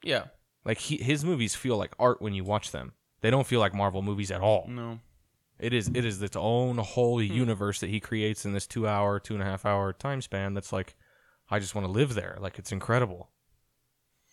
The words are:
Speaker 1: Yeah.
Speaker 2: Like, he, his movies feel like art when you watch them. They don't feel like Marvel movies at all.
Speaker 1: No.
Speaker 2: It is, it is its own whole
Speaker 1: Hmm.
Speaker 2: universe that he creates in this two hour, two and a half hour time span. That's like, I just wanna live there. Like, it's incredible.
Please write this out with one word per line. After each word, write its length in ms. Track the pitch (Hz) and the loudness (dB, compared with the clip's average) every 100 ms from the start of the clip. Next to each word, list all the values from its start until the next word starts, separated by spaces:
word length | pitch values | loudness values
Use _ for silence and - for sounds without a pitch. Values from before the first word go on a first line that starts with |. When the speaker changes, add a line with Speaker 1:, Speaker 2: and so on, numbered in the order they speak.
Speaker 1:
Yeah. 220 | - 127 - - _ _ | -4 -2 -4 -14 _ _
Speaker 2:
Like, 140 | - 113 | -4 -2
he, 200 | - 151 | -2 -2
his 280 | 120 147 156 | 0 0 0
movies 300 | 160 110 - | 0 0 0
feel 220 | 131 110 | 0 0
like 160 | 92 - | -2 2
art 240 | 123 - | 2 4
when 120 | 107 98 | 0 -2
you 80 | |
watch 280 | 92 104 - | 0 -2 -2
them. 220 | 73 65 - _ _ | -8 -10 -16 _ _
They 100 | 110 | 4
don't 160 | 131 131 | 4 4
feel 120 | 123 | 4
like 140 | 101 | 4
Marvel 280 | 98 101 95 | 4 2 2
movies 260 | 98 101 98 | 0 -2 -2
at 80 | 90 | 2
all. 260 | 98 104 - | 4 4 2
Speaker 1:
No. 300 | 123 117 117 - _ _ _ _ - | -8 -8 -10 -14 _ _ _ _ -6
Speaker 2:
It 160 | 117 | 0
is, 160 | 120 101 | 0 2
it 120 | 123 117 | 0 0
is 160 | 98 | -2
its 140 | 98 - | -4 -2
own 400 | 101 120 127 120 | 2 2 2 0
whole 420 | 101 - 120 120 | -2 2 4 4
Speaker 1:
Hmm. 140 | 107 | 2
Speaker 2:
universe 460 | 107 120 101 104 101 | 2 2 0 -2 -2
that 100 | 90 | -2
he 100 | 104 | -4
creates 460 | - 110 107 107 101 | -2 0 0 0 -2
in 80 | |
this 140 | 101 - | -4 -4
two 200 | 120 110 | -2 0
hour, 320 | 104 101 101 | 2 2 0
two 140 | - | -2
and 80 | 104 | -4
a 40 | 98 | -2
half 200 | 95 104 | -2 0
hour 280 | 101 98 | 2 0
time 280 | 95 139 139 | -2 -4 -4
span. 320 | - 98 98 | -4 -4 -2
That's 180 | 98 - | -4 -4
like, 240 | 95 92 - _ _ _ _ - | -4 -6 -12 _ _ _ _ -4
I 80 | 104 | -2
just 140 | 95 | -2
wanna 140 | 104 95 | -2 0
live 260 | 101 143 | 2 2
there. 240 | 110 92 95 | 0 -6 -8
Like, 200 | 95 - | -10 -10
it's 120 | - | -6
incredible. 600 | 95 - 120 120 90 - _ _ _ _ _ _ _ _ _ _ | -4 0 2 0 -4 -14 _ _ _ _ _ _ _ _ _ _